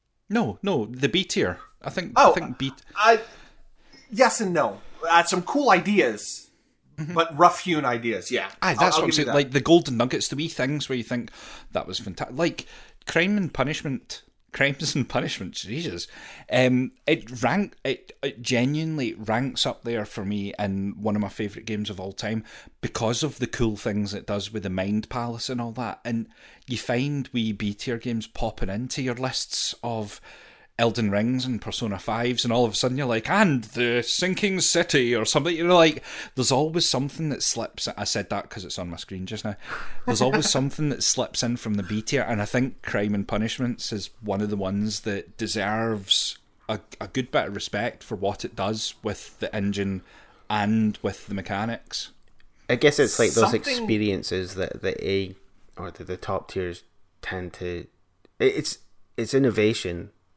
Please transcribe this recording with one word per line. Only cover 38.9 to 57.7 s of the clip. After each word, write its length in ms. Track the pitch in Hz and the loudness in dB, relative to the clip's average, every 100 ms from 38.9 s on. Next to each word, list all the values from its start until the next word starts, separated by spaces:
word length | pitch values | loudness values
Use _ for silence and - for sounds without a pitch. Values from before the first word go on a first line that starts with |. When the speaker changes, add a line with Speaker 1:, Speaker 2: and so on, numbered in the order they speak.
Speaker 1:
my 60 | 85 | -8
screen 280 | - 95 92 | -10 -10 -8
just 180 | 107 | -6
now. 120 | 107 98 - - - - - | -6 -8 -10 -6 -2 0 0
There's 160 | 117 | 2
always 260 | 131 - - | 4 4 4
Speaker 2:
<laughs> 20 | |
Speaker 1:
something 380 | 143 139 - 151 | 2 2 0 -2
that 120 | - | 0
slips 400 | - - 120 - | 0 0 -2 -2
in 160 | 120 120 | -2 -2
from 160 | 113 104 | -2 -2
the 60 | |
B 200 | 92 107 | -2 -4
tier, 180 | 107 139 | 0 -2
and 220 | - 107 | 0 -2
I 20 | 104 | 0
think 380 | 123 131 - | 0 0 -2
Crime 320 | - 110 104 104 | -4 -2 0 0
and 120 | 98 | 0
Punishments 640 | 104 113 - 123 120 - | -2 -2 -2 -2 -2 -6
is 200 | 107 - - | -6 -8 -10
one 180 | 107 98 | -4 -2
of 120 | 107 | 0
the 40 | 104 | -2
ones 440 | 95 101 107 104 | -2 0 0 -2
that 360 | 113 98 - - | -4 -4 -6 -8
deserves 1000 | 110 110 101 110 113 107 95 - - - _ _ - | -4 -2 0 0 0 -2 0 0 0 -8 _ _ -6
a, 100 | 104 - - | -6 -6 -14
a 60 | 104 | -6
good 240 | - 123 | -4 0
bit 160 | 143 95 | 0 0
of 80 | 101 | -4
respect 480 | - 104 120 - | -4 -2 -4 -6
for 100 | - | -10
what 320 | 104 95 101 - | -4 -4 -4 -8
it 100 | - | -4
does 380 | 98 110 - - | -2 -2 -6 -6
with 380 | 107 98 - - | -6 -6 -10 -10
the 140 | 107 110 | -6 -2
engine 480 | 101 101 98 95 - - - _ _ | -2 0 -2 -4 -8 -20 -20 _ _
and 520 | 107 104 110 107 104 | 0 2 4 2 0
with 240 | 104 - - | -4 -6 -8
the 80 | |
mechanics. 800 | 98 90 98 113 117 - - - - - - - _ - | -8 -4 -4 -2 -6 -8 -10 -10 -14 -20 -20 -20 _ -4
Speaker 3:
I 60 | 123 | 4
guess 240 | 147 - | 4 6
it's 180 | 127 - | 4 6
like 120 | 110 | 4
those 180 | 110 110 | 6 4
Speaker 2:
Something 120 | 117 | 4
Speaker 3:
experiences 920 | - 247 220 110 107 98 - 92 90 | 0 -2 0 2 2 0 -2 -4 -4
that 300 | 92 92 - | -4 -6 -2
the 200 | 95 - - | -4 -2 -2
A 260 | 98 95 98 - - - - | 0 -2 -8 -20 -20 -20 -14
or 140 | 90 | -14
the, 140 | - | -12
the 140 | 90 92 | -10 -8
top 340 | - 95 - | -4 -4 -4
tiers 320 | 95 90 85 - _ - _ | -6 -6 -8 -16 _ -20 _
tend 300 | - 92 90 | -8 -8 -8
to. 340 | - 90 | -8 -8